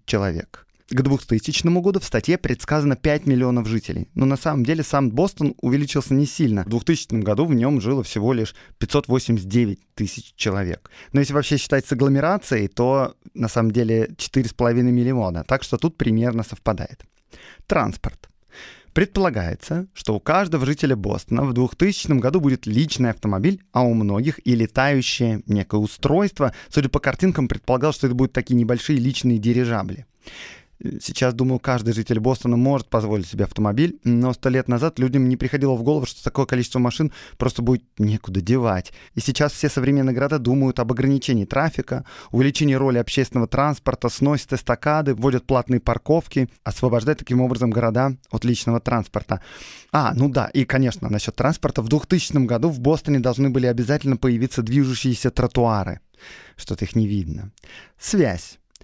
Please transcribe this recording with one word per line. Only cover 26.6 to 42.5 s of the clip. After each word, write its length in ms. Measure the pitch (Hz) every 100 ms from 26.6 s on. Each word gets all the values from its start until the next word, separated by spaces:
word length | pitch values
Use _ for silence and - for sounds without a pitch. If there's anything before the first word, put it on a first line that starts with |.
| -
Судя 200 | 151 135
по 100 | 147
картинкам, 480 | 139 - 185 160 123
предполагалось, 500 | - - 127 151 -
что 100 | 131
это 80 | 120
будут 180 | 135
такие 220 | 127 - 123
небольшие 420 | 113 123 - 139
личные 400 | 127 - 127 113
дирижабли. 720 | 117 120 120 110 92 110 - _ - - - - _ - - -
Сейчас, 320 | - - 127
думаю, 260 | 117 131 127
каждый 360 | 135 123 113 110
житель 240 | 107 110
Бостона 360 | 120 131 120 117
может 320 | 131 139 -
позволить 380 | 117 107 104 87
себе 200 | 101 98
автомобиль, 540 | - 107 113 175 -
но 280 | 120 120 127
сто 140 | 120 131
лет 200 | 131 123
назад 320 | 120 156 123
людям 280 | 127 139 127
не 80 | 127
приходило 380 | 131 143 139
в 80 | 120
голову, 240 | 117 151 127
что 180 | -
такое 220 | - - 131
количество 320 | 127 117 127
машин 340 | 120 - 156 - - -
просто 240 | 120 -
будет 200 | 123 127 _ -
некуда 440 | 104 107 - 95
девать. 520 | 90 127 117 92 - - - -
И 40 |
сейчас 340 | 139 127 147
все 160 | - 143
современные 440 | 139 127 139 131
города 240 | 123 143 151
думают 400 | 120 135 131 123
об 140 | 117
ограничении 540 | 120 131 139 - 117 98
трафика, 600 | 139 156 - - 131 - - -
увеличении 460 | 120 139